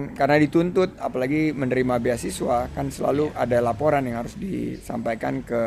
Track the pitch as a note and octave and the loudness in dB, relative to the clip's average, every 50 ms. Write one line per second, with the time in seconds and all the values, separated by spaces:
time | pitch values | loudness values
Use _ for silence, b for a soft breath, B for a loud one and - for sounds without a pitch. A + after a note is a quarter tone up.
0 | C#3 C#3 - - C#3+ C#3 D3 D3+ D3+ C#3+ - E3 E3+ F3+ F3 F#3 F#3 - - - | -4 -6 -4 0 2 4 6 6 6 4 4 2 2 2 2 2 2 0 0 -6
1 | C3+ C3 C3 B2+ B2 C3 D3 D#3 D#3 D#3 D3 - C#3 B2+ B2+ B2+ B2+ B2+ B2 A#2+ | -6 -4 -2 -2 -2 0 0 2 0 0 0 0 0 0 2 2 2 2 2 2
2 | A#2 B2 A#2+ A#2+ - F#3+ F#3 - F3 - B2 A#2+ B2 C#3 - - C#3 C#3 C3 - | 2 0 0 0 -2 -6 -6 -4 -2 0 2 0 0 -2 -4 -6 -6 -6 -4 -2
3 | - C#3 C3+ C#3+ D3+ D3+ - - B2+ A#2+ B2 A#2+ A#2+ A#2 A2+ G#2+ C#3+ D3+ D3 C#3 | 0 0 2 2 0 0 0 -2 0 2 2 2 4 2 0 2 2 2 2 2
4 | C3+ B2 A#2 A#2 B2 - - G3+ - G3 F3+ A#2+ A#2 A2+ B2 - - - - A#2 | 2 0 -4 -4 -6 -8 -8 -8 -8 -6 -4 -4 -4 -4 -6 -8 -8 -8 -6 -4
5 | A2+ A#2 A2+ A2+ - C3+ C3+ C3+ A#2+ A2+ A#2 A#2 A2+ | -2 -2 -4 -2 -4 -4 -4 -4 -4 -4 -2 -2 0